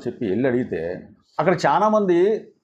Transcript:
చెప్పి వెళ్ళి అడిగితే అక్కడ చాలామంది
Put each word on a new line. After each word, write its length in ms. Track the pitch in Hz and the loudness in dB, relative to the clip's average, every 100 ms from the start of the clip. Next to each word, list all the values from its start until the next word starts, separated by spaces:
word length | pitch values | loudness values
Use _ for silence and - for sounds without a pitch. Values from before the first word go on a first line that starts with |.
| 123 | -6
చెప్పి 220 | 123 110 | -6 -2
వెళ్ళి 200 | 104 135 | 0 0
అడిగితే 580 | 123 110 85 85 90 - - _ - | 0 -2 -6 -6 -8 -14 -20 _ -4
అక్కడ 180 | 156 170 151 | 0 2 2
చాలామంది 760 | 160 214 214 196 175 196 208 - _ | 2 2 2 2 4 2 0 -6 _